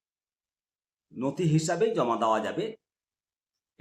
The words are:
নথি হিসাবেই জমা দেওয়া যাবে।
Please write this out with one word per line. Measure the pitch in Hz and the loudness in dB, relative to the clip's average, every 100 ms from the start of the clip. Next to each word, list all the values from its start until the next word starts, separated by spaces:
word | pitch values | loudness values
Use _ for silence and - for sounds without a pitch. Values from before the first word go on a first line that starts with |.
| _ _ _ _ _ _ _ _ _ _ _ | _ _ _ _ _ _ _ _ _ _ _
নথি | - 131 143 | -6 -4 0
হিসাবেই | 170 156 160 170 226 | 2 2 2 0 0
জমা | 180 120 113 | 2 0 2
দেওয়া | 113 110 | 2 2
যাবে। | 101 156 220 - _ _ _ _ _ _ _ _ _ - | 0 -4 -6 -10 _ _ _ _ _ _ _ _ _ -10